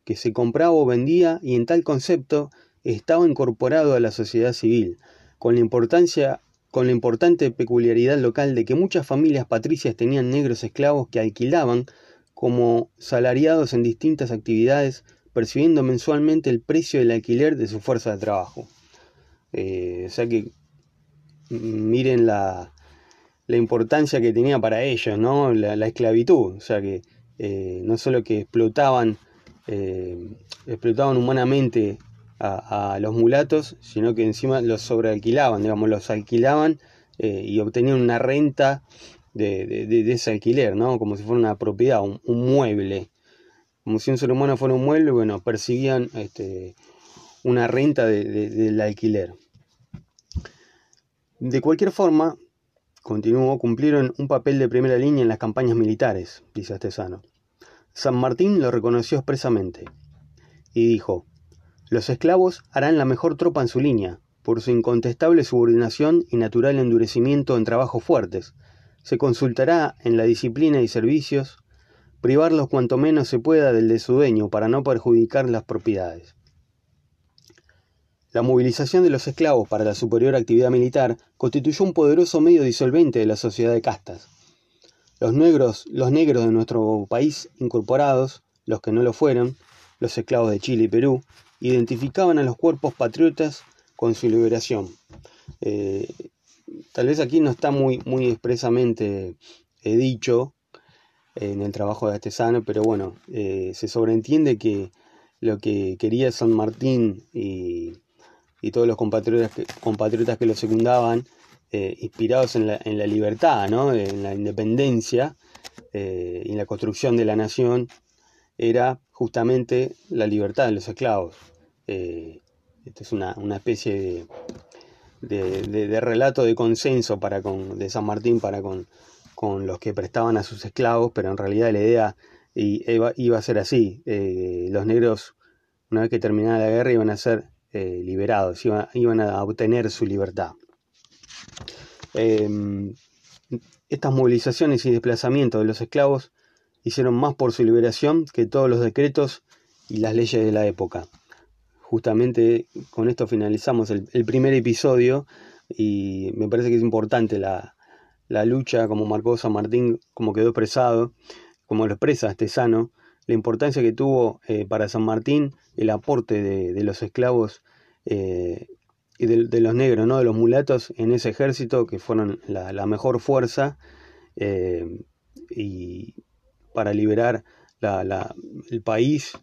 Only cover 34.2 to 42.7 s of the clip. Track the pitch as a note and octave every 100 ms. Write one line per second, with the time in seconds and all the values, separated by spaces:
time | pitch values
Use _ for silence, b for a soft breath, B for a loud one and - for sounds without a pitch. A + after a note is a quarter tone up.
34.2 | A2 G#2 C3 C3 A#2+ A2 - A#2 A2 G#2+
35.2 | A2+ B2+ C3+ G#2+ G#2+ G#2+ A2 G#2+ - G#2+
36.2 | G#2 A#2 B2+ D3+ D#3 D#3 b b b _
37.2 | A2 G2 G2+ G#2 G#2+ A#2+ B2+ C3+ A#2+ A#2+
38.2 | B2 C#3 D3 C#3 C3+ C#3 B B B B
39.2 | _ A#2+ G#2+ F#2+ - G#2+ G#2+ A#2 A2 B2
40.2 | - G#2+ A2+ C3 A#2+ F#2+ A#2+ A#2+ G#2+ G2+
41.2 | G#2 A#2+ A2 G#2 G#2+ G2 B2 A#2 G2+ G2+
42.2 | - A#2+ B2 C#3 B2